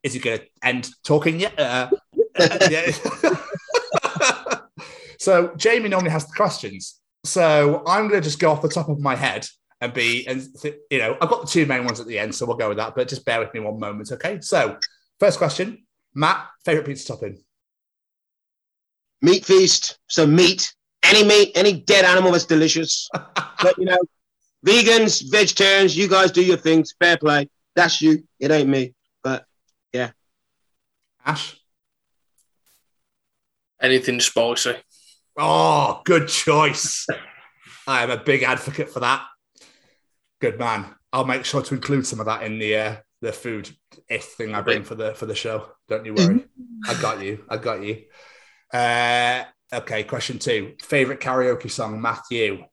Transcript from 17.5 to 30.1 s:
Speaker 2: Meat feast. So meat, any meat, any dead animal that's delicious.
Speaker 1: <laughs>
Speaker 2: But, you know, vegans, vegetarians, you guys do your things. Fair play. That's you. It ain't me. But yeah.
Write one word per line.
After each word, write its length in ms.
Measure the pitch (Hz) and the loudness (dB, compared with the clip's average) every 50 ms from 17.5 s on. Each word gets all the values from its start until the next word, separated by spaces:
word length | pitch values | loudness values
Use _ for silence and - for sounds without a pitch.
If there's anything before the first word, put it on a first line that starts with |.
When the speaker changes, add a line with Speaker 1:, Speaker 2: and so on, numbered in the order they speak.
| _ _ _ _ _ _ _ _ _ _ _ _ _ _ _ _ _ _ _ _ _ _ _ _ _ _ _ _ _ _ _ _ _ _ | _ _ _ _ _ _ _ _ _ _ _ _ _ _ _ _ _ _ _ _ _ _ _ _ _ _ _ _ _ _ _ _ _ _
Speaker 2:
Meat 240 | - - 185 190 - | 4 4 4 4 4
feast. 520 | - 190 185 190 170 - - - - - _ _ _ | 6 6 6 8 6 4 0 -2 -6 -10 _ _ _
So 180 | - 170 160 | 2 4 4
meat, 460 | 147 151 170 180 175 185 185 - - - _ _ _ _ _ - | 6 6 6 6 4 4 0 -4 -6 -8 _ _ _ _ _ 4
any 180 | - 190 214 208 | 6 6 6 6
meat, 300 | 208 208 208 202 - - | 8 8 6 6 4 4
any 160 | 170 190 208 | 2 2 2
dead 320 | 190 143 - - 202 196 185 | 2 0 0 2 4 6 6
animal 300 | 180 180 185 185 185 175 | 6 4 4 4 4 2
that's 120 | 170 - | 2 2
delicious. 600 | - 165 156 160 151 - 160 160 151 - - - - - | 2 2 2 2 2 0 -2 -2 -4 -4 -6 -6 -8 -10
Speaker 1:
<laughs> 40 | 170 - - _ 185 - - - - | -12 -12 -6 _ -8 -8 -8 -4 2
Speaker 2:
But, 160 | - 185 - | 2 2 2
you 80 | - 185 | 2 0
know, 120 | 185 180 180 180 - _ _ _ _ _ _ _ _ _ _ - | 0 2 0 0 -2 _ _ _ _ _ _ _ _ _ _ 2
vegans, 580 | 165 214 240 226 226 226 226 220 214 - - - 131 | 4 4 6 6 6 6 6 4 2 0 -2 -4 0
vegetarians, 640 | 208 208 202 - - - 202 196 196 196 196 180 143 | 2 2 2 2 2 2 4 4 6 6 4 4 2
you 140 | 160 202 185 | 0 0 2
guys 220 | 190 190 190 180 | 4 4 4 4
do 120 | - 175 185 | 4 4 4
your 140 | 180 170 | 4 2
things. 380 | 160 - 160 160 160 151 - - _ | 2 2 4 4 4 2 0 -2 _
Fair 160 | 180 170 170 | 2 2 2
play. 340 | 160 - 151 147 147 143 - _ _ _ _ _ | 2 2 2 2 2 0 -4 _ _ _ _ _
That's 240 | 170 175 165 - - | 2 2 2 2 2
you. 260 | 156 156 156 151 - _ _ _ | 4 4 4 2 -2 _ _ _
It 100 | 131 139 | 0 2
ain't 160 | 156 151 143 | 2 2 4
me. 260 | 135 139 135 127 123 _ _ _ _ _ _ - | 2 2 0 -2 -4 _ _ _ _ _ _ -6
But 220 | 131 131 - _ _ _ _ _ _ _ _ _ _ - | -6 -6 -6 _ _ _ _ _ _ _ _ _ _ -6
yeah. 180 | 123 123 117 | -6 -6 -6